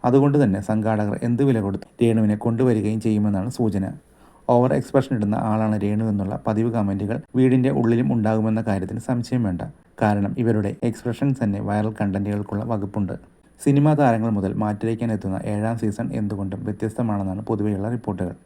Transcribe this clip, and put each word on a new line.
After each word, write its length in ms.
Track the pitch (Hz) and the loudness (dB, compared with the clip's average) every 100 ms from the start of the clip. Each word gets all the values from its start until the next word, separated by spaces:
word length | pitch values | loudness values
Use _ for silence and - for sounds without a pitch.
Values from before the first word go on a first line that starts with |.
അതുകൊണ്ട് 340 | 123 135 143 147 | 6 6 6 4
തന്നെ 160 | 123 95 104 | 4 2 -2
സംഘാടകർ 480 | 110 107 110 104 - 120 | -2 0 0 0 -2 -2
എന്ത് 160 | 120 | 2
വില 160 | 139 117 98 | 2 2 0
കൊടുത്ത് 220 | 98 - - | -4 -10 0
രേണുവിനെ 360 | 117 113 107 104 120 | 2 4 2 2 0
കൊണ്ടുവരികയും 560 | 113 131 107 104 110 110 | 2 2 2 0 0 0
ചെയ്യുമെന്നാണ് 460 | 107 104 101 101 123 | 2 2 0 -4 -2
സൂചന. 280 | 113 98 95 - _ _ - _ - | 0 0 -4 -8 _ _ -20 _ 2
ഓവർ 240 | 123 127 | 4 4
എക്സ്പ്രഷൻ 400 | 143 - 139 127 120 | 0 2 0 0 -2
ഇടുന്ന 200 | 104 107 110 | 0 0 0
ആളാണ് 260 | 107 110 107 | 0 0 0
രേണു 240 | 101 104 113 | 0 0 0
എന്നുള്ള 240 | 101 95 135 - | -2 -2 -4 -2
പതിവ് 240 | 107 117 | 0 0
കമന്റുകൾ 480 | 113 101 98 101 120 - 127 | 0 -2 -2 -4 -4 -4 2
വീടിൻ്റെ 360 | 127 127 127 139 | 4 4 2 2
ഉള്ളിലും 300 | 113 117 139 | 2 2 2
ഉണ്ടാകുമെന്ന 480 | 120 110 110 110 110 110 | 2 2 2 2 0 0
കാര്യത്തിന് 340 | 98 95 113 - | -2 -2 -6 -4
സംശയം 340 | 120 120 127 | -4 -2 -2
വേണ്ട. 180 | 107 87 80 - _ - | 0 -2 -6 -12 _ 0
കാരണം 300 | 107 104 98 87 | 2 2 0 0
ഇവരുടെ 360 | 117 107 101 98 | 0 2 0 -2
എക്സ്പ്രഷൻസ് 560 | 117 113 120 113 139 131 | -4 -2 -6 -2 -2 0
തന്നെ 180 | 107 101 104 | -2 -2 -2
വൈറൽ 260 | 104 107 107 | 0 -2 -2
കണ്ടന്റുകൾക്കുള്ള 640 | 104 95 101 104 101 101 120 | -2 0 -2 -4 -4 -6 -4
വകുപ്പുണ്ട്. 440 | 110 98 107 92 - - _ _ _ | -4 -4 -4 -4 -6 -14 _ _ _
സിനിമാ 300 | - 143 151 | 2 4 4
താരങ്ങൾ 360 | 151 139 113 113 104 | 4 4 4 2 0
മുതൽ 140 | 95 - | 0 0
മാറ്റിരയ്ക്കാൻ 480 | 104 104 113 113 117 | -2 -2 -2 -2 -2
എത്തുന്ന 260 | 107 98 95 - | -4 -4 -4 -4
ഏഴാം 240 | 104 110 117 | -2 -2 -2
സീസൺ 260 | 107 101 110 117 | -2 -2 -4 -4
എന്തുകൊണ്ടും 400 | 104 98 98 98 107 | -4 -4 -6 -6 -6
വ്യത്യസ്തമാണെന്നാണ് 760 | 101 113 - 117 101 95 95 110 | -4 -4 -2 -2 -2 -2 -6 -4
പൊതുവെയുള്ള 400 | 110 104 98 104 120 | -2 0 -2 -4 -4
റിപ്പോർട്ടുകൾ. 380 | 110 90 90 - | -6 -4 -6 -8